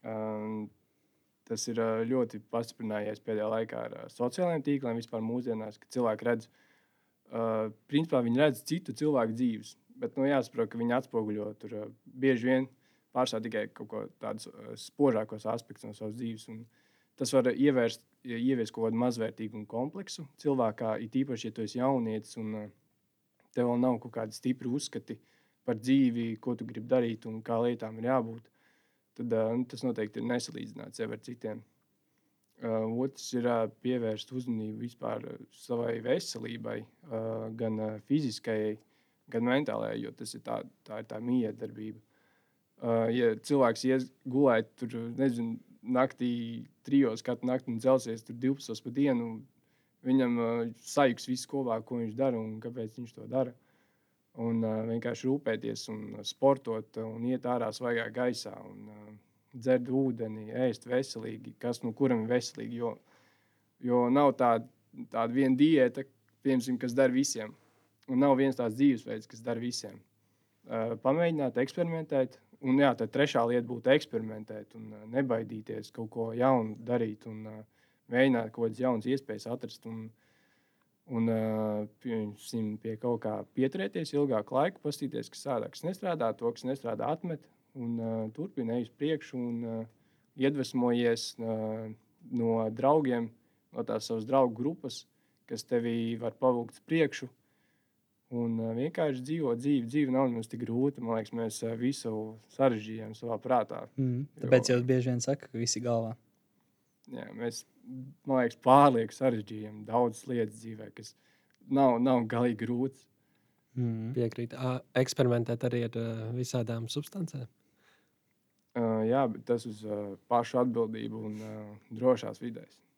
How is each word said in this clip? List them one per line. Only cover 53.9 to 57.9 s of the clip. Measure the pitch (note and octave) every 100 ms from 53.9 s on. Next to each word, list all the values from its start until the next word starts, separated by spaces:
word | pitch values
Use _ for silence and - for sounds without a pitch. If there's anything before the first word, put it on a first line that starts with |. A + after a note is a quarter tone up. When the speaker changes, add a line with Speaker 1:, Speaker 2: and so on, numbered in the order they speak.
| _ _ _ _
Speaker 1:
Un, | - A#2 A2+
uh, | A2+ A2
vienkārši | A2 A#2 A#2+ A2+ B2+
rūpēties | C#3 C#3 A2 A2+ A2 -
un | A2 G#2 G#2+
sportot | G2+ - C3+ C#3 A#2 A2+ G#2+ -
un | A2+ A2 A#2+
iet | B2+
ārā | B2 B2 A#2
svaigā | A2 B2